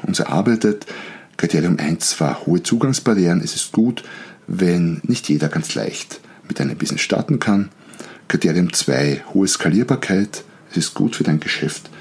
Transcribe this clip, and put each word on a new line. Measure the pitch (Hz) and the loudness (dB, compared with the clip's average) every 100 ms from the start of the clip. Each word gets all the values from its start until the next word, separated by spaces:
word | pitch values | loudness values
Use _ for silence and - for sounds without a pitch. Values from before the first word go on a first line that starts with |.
uns | - - | -4 -2
erarbeitet. | - 80 110 113 107 104 - - - - - - | 0 2 2 4 2 0 -6 -14 -14 -18 -16 -4
Kriterium | - 80 87 80 | 0 2 2 0
eins | 76 82 - - | 0 -2 -2 0
war | 73 - - | -2 -2 0
hohe | 87 | 0
Zugangsbarrieren. | - 113 135 127 123 104 87 87 | 2 2 2 0 2 4 4 2
Es | - - | 0 -6
ist | - | -2
gut, | - 117 120 - - - - - | 2 2 0 -10 -18 -18 -20 -8
wenn | 90 90 87 85 78 | 0 2 4 2 0
nicht | 117 120 - | -2 -2 0
jeder | 73 151 | 0 0
ganz | 165 - - | -2 -4 -4
leicht | 107 - - - - - - | -6 -8 -12 -16 -20 -20 -8
mit | - | -4
einem | - - | -2 -2
Business | - - | -4 -2
starten | - 98 - - | 0 0 2 0
kann. | - 101 98 - - - - - - | 2 2 0 -8 -20 -20 -20 -14 -2
Kriterium | - 87 82 87 | 2 2 4 2
zwei, | - - 67 71 69 - | 0 0 2 2 0 -2
hohe | - 95 | 2 2
Skalierbarkeit. | - - 92 120 131 - 98 104 - - - - | 2 2 2 2 0 2 0 0 -6 -16 -20 -6
Es | 87 | -4
ist | - | -4
gut | - - - | -2 -2 0
für | |
dein | 80 78 | 0 0
Geschäft, | - - 76 - - - | 0 -4 -4 -6 -14 -20